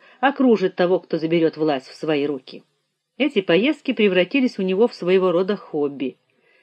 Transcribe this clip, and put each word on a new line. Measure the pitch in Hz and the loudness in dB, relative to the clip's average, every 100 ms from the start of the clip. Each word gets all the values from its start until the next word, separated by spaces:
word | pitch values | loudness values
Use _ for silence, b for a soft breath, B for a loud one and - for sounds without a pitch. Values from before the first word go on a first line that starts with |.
| b b | b b
окружит | 262 285 262 196 185 - | -2 2 2 2 0 0
того, | 180 180 | 0 0
кто | - 165 | -2 -4
заберёт | 160 170 160 151 | -2 0 0 0
власть | 156 135 - | -2 -2 -6
в | - | -10
свои | 156 147 143 | -4 -2 -2
руки. | 135 - - _ _ _ _ _ - | -6 -12 -20 _ _ _ _ _ -4
Эти | 294 214 | -2 0
поездки | 185 170 262 302 - | 0 2 2 -2 -4
превратились | 226 208 180 180 277 254 - | 0 2 2 0 0 -2 -2
у | |
него | 185 185 233 | -2 0 0
в | |
своего | - 180 185 185 | 0 0 2 2
рода | 170 196 202 | 0 -2 -4
хобби. | - 156 143 139 131 - _ _ _ _ | -6 -4 -4 -4 -8 -10 _ _ _ _